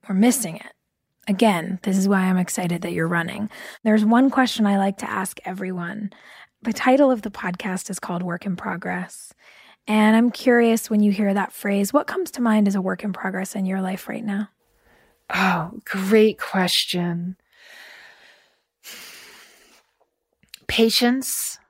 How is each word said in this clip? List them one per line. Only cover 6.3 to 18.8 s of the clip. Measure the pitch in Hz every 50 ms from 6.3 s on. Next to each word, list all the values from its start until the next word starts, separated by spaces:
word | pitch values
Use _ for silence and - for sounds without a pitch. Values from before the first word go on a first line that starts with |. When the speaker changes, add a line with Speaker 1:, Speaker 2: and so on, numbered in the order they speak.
| - - - _ _ _
Speaker 1:
The | - 226
title | 208 - - 254 254 277 294 262
of | 254 220
the | - 214
podcast | 202 - - 185 180 - - 202 185 185 - -
is | 185 -
called | - - 175 175
Work | 185 180 170 175 -
in | 202 175
Progress. | 180 - 196 185 175 - 185 180 180 180 - - - - - _ _ _ - - - - - - _ _ -
And | 214 214 214 214 220
I'm | 226 240 247
curious | - - - 262 240 240 233 233 226 226 - -
when | 226 208
you | 208 208
hear | 196 208 214 196 196
that | 202 190 -
phrase, | - - - 202 202 202 202 196
what | - 294 285
comes | - - 381 359 -
to | - -
mind | 240 226 214 214 208 202
as | 196
a | 196
work | 185 185 190 180
in | - 208
progress | 185 - - 190 185 185 190 - -
in | 202 190
your | 185 190 190
life | 190 185 196 - - -
right | 214 - 233
now? | 208 196 202 208 - _ _ _ _ _ _ _ _ _ _ _ _ _ _ _ - -
Speaker 2:
Oh, | 185 190 185 175 170 160 175 - - _
great | - - 196 190 190 220 220 214 220 - -
question. | - - - 196 185 180 - - - - - 180 175 175 170 170 175 185 185 _ _ _ _ _ - - - - - - - - - - - _ _ _ _ _ _ _ _ _ _ _ _ _